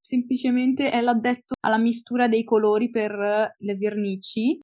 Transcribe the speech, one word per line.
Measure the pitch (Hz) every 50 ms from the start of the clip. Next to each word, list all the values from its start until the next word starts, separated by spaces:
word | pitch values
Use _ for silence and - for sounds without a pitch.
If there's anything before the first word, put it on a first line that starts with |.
semplicemente | - - 254 247 247 240 254 247 - 254 247 247 254 262 262 285 277 -
è | - 240
l'addetto | 233 240 240 220 226 247 247 247 _ - 254 -
alla | - 220 220
mistura | 226 226 233 233 233 - - 240 247 247
dei | 233 226 226 226
colori | 220 226 214 214 208 208 214 240 240
per | - 226 214 208 208 202 202 208 208 214 220 - -
le | - 202 202 202
vernici | 190 202 208 208 208 208 202 190 190 - - - 220 226 262 - -